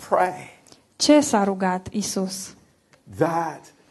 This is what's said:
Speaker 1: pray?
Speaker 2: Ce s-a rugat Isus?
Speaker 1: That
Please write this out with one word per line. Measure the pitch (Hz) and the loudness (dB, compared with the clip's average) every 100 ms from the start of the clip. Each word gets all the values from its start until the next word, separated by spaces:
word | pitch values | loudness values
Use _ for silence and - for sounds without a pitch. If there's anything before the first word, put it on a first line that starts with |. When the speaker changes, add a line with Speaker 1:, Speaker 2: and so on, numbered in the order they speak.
| - | -2
Speaker 1:
pray? | 240 185 180 139 - _ - _ - | 0 0 -4 -14 -20 _ -20 _ -2
Speaker 2:
Ce | - 302 | 4 6
s-a | 285 220 | 6 2
rugat | 196 190 190 185 185 | 2 0 -2 -2 -4
Isus? | 214 202 - 185 - - - _ _ _ _ - 95 | -8 -6 -4 -4 -6 -14 -18 _ _ _ _ -18 -2
Speaker 1:
That | 170 165 165 143 - _ _ | -2 0 -4 -8 -18 _ _